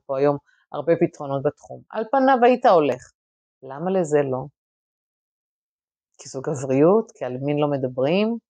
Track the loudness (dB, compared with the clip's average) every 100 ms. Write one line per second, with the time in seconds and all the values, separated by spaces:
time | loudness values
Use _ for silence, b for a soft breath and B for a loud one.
0 | -6 0 0 0 -8 _ _ -6 -2 0
1 | 0 -4 -8 -4 -4 -6 -12 -20 -12 -10
2 | -2 2 4 4 4 4 4 4 4 -2
3 | -10 _ _ _ _ _ -18 -8 -4 -2
4 | 2 0 0 -4 -8 -16 _ _ _ _
5 | _ _ _ _ _ _ _ _ _ _
6 | _ _ -16 -10 -8 -6 -2 4 4 4
7 | 0 _ -10 -6 -4 -2 0 -2 -4 -2
8 | 0 0 -2 -4 -10